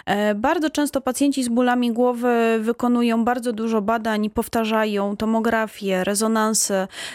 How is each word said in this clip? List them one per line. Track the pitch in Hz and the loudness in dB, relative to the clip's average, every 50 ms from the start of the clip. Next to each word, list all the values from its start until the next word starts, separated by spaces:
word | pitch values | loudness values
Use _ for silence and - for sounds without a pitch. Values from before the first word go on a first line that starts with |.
| - | -4
E, | - 196 208 208 214 208 | -2 0 0 2 0 0
bardzo | 208 240 294 339 349 311 294 | 0 0 0 0 0 -2 -2
często | - 294 294 277 - 262 | 0 0 -2 0 -2 -2
pacjenci | - 254 247 - 285 285 269 269 247 | -2 -2 -2 0 0 0 2 0 -2
z | 240 | 0
bólami | 226 247 247 247 247 247 247 233 | 0 2 2 2 2 2 0 0
głowy | 220 233 247 247 247 233 247 247 240 233 226 226 226 226 | 0 2 0 0 0 0 0 2 2 2 2 2 2 0
wykonują | 220 226 226 - 247 240 240 240 240 233 226 233 220 | 0 -2 -2 0 0 2 2 2 2 2 2 2 2
bardzo | 240 247 262 233 247 220 | 0 0 -2 -2 -4 -4
dużo | 220 226 226 226 214 | -2 -2 0 0 0
badań, | 196 220 226 226 220 226 214 214 214 208 | 0 0 -2 0 0 -2 -2 0 -2 -2
powtarzają | - 233 220 - - 226 220 214 226 220 214 220 202 196 202 202 202 | -2 -4 -4 0 -2 -2 0 2 0 0 0 0 0 -2 -2 -2 -2
tomografię, | - 220 220 226 226 220 233 226 220 220 208 - - 208 196 185 185 185 | -2 0 0 0 2 2 2 0 0 -2 -4 -6 -6 -4 -2 0 0 0
rezonansy. | 202 208 214 226 220 226 220 214 220 214 - - - 196 190 185 - - - - - | 0 0 0 0 2 2 2 2 2 0 0 0 0 0 -2 -2 -4 -8 -14 -14 -14